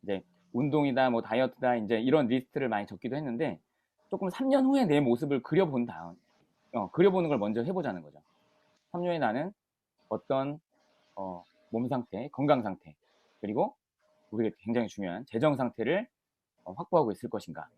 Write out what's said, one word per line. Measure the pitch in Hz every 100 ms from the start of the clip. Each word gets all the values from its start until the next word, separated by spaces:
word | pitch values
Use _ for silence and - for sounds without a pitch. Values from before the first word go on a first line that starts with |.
이제 | 101 98 - _ _
운동이다, | 117 143 151 143 127 131
뭐 | 117
다이어트다, | - 113 131 - 123 120
이제 | 104 113
이런 | 127 151 123
리스트를 | 127 127 147 131
많이 | 107 104
적기도 | 98 123 135
했는데 | 147 117 156 85 _ _ _ _ _
조금 | 190 190
삼 | - 269
년 | 277 262
후에 | 277 226
내 | 147
모습을 | 135 120 147 139
그려본 | - 156 180 135 120
다음, | 80 85 87 _ _ _ _ _
어, | 120 98
그려보는 | - 190 185 165
걸 | 139
먼저 | 104 110
해보자는 | 127 185 143 90
거죠. | 73 76 _ _ _ _ _ _ _
삼 | 175
년 | 175
후에 | 165
나는 | 123 117 170 - _ _ _ _ _
어떤, | 110 _ 135 139 151 _ _ _ _ _ -
어, | 95 87 87 _ _
몸 | 113 123
상태, | 131 117 95 139
건강 | - 143 139
상태, | 107 92 78 76 _ _ _ _
그리고 | - 107 208 - _ _ _ _ _
우리가 | 110 110 -
굉장히 | 104 117 110
중요한 | - 95 90 135
재정 | 113 151 143
상태를, | 123 - 113 180 240 _ _ _ _ _
어, | -
확보하고 | 92 175 175 123
있을 | 95 120
것인가? | 107 - 76 78